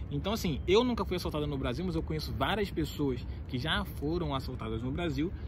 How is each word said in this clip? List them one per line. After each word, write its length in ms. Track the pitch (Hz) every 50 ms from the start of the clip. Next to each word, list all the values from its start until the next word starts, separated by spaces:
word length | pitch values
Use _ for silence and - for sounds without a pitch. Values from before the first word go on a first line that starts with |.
| - - 147
Então 200 | 143 143 180 220
assim, 280 | 220 - 190 143 104 -
eu 200 | 165 180 220 247
nunca 200 | 247 240 220 196
fui 120 | - 185
assaltado 320 | 175 - 175 156 151 147 147
no 100 | 147 135
Brasil, 260 | 135 131 120 127 180
mas 120 | 185 165
eu 60 | 160 156
conheço 280 | - 160 156 147 131 117
várias 380 | 110 135 143 185 214 202 196
pessoas 560 | - 180 156 - - - 147 139 127 117 - - - - - -
que 100 | - 123
já 260 | 123 156 175 202 196
foram 480 | - - - 143 147 165 175 170 147 139
assaltadas 480 | 131 - - 127 120 107 110 110 110
no 120 | 117 - 139
Brasil, 400 | 170 175 170 139 127 151 190 - - -